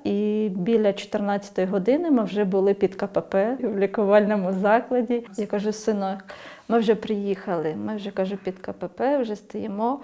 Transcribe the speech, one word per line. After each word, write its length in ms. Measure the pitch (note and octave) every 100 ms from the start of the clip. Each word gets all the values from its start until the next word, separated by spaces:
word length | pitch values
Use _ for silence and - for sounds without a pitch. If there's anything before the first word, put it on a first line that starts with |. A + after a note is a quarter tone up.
і 440 | - G3+ G#3+ G#3+ G#3+
біля 380 | F#3 F3+ A3+ G#3
чотирнадцятої 760 | G3 - G#3 G3+ G3+ G3+ - F#3
години 440 | G3 F#3+ D4 E4+
ми 140 | B3
вже 200 | F#3+ G3+
були 300 | G3+ G3 G3
під 200 | G3 F#3+
К 120 | - G3
П 140 | -
П 360 | - F#3+ G#3+ C4
в 160 | A#3+ G3+
лікувальному 760 | G3 G#3 G3 G#3 G#3 G#3 F3+
закладі. 760 | F#3+ G3+ A3+ B3 B3 A3 A#3+ A#3 G3
Я 100 | G3+
кажу: 260 | G#3 G#3+
«Синок, 460 | G#3 - G#3 F#3+ G3 - - - - -
ми 100 | A#3
вже 160 | A3
приїхали, 800 | G#3+ - G#3 G3+ F#3+ G#3+ E3+ D#3 G3
ми 200 | G#3 G#3
вже», 140 | G3+
кажу, 260 | F#3+ F#3+ G3
«під 220 | F#3+ F#3
К 140 | -
П 160 | G3 F3+
П, 300 | - B3 C#4+
вже 180 | A3+ G#3
стоїмо». 640 | - G#3+ G#3 G3+ A#3 C#4